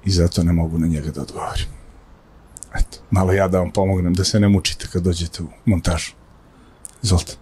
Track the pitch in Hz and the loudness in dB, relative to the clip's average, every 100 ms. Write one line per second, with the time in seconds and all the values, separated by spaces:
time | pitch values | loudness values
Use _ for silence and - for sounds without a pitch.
0 | 101 92 85 - 85 85 82 82 80 78 | 0 2 2 2 2 2 0 -2 -2 -2
1 | 71 71 67 - - - - - - - | -4 -8 -10 -8 -6 -6 -6 -10 -20 -20
2 | - - _ - - - - - - - | -20 -20 _ -20 -20 -20 -12 -2 -2 -2
3 | - 95 92 95 95 92 87 - 95 95 | -2 0 2 2 2 2 0 0 0 2
4 | 87 90 95 110 101 98 - - - 92 | 2 0 2 4 4 4 2 -8 -6 -2
5 | 87 85 82 - 85 - - 90 85 85 | 0 0 -4 -6 -12 -6 0 0 0 -2
6 | - - - - - - - - - - | -4 -14 -20 -20 -20 -20 -20 -20 -20 -6
7 | 107 90 - - | 0 0 0 -14